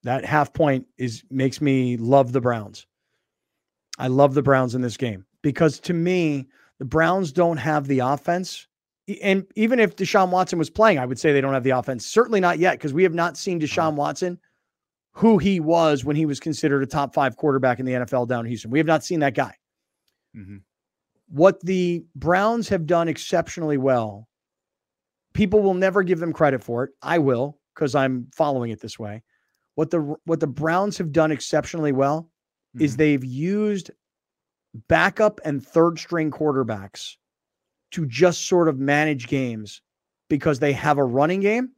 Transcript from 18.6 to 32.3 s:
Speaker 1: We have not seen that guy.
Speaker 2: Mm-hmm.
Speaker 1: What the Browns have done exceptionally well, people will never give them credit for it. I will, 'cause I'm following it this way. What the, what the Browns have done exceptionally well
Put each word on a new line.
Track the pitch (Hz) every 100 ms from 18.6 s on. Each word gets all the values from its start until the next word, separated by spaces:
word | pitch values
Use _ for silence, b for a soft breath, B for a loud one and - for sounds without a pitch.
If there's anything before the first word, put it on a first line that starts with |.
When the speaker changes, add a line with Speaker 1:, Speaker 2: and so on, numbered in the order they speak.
| 110
Speaker 1:
We | 135
have | 160
not | 160
seen | - 175
that | 143
guy. | 123 135 - _ _ _ _ _ _ _ 113
Speaker 2:
Mm-hmm. | 95 101 _ _ _ _ _ _ _
Speaker 1:
What | 139 185 190
the | 170 185 175 170 165 139
Browns | 147 180 208 233 214
have | 196 156
done | 175 165
exceptionally | 156 - 180 - - 160 143
well, | 135 127 110 101 113 _ _ _ _ _ _ _ _ _ _
people | - 202 214
will | 196
never | 180 190 190
give | 180 175
them | 170
credit | 151 151 131
for | - 117
it. | 135 _
I | - 170
will, | 139 120 139 147 _
'cause | - 151 143
I'm | 135 127 120
following | - 147 135 117
it | 107
this | 117 -
way. | 107 107 _ _ _ _ _
What | - 156
the, | 175 147 151 -
what | 165
the | 156
Browns | 127 156 175 202 -
have | 170
done | 147 156
exceptionally | 156 - 156 - 170 151
well | 131 139 156 165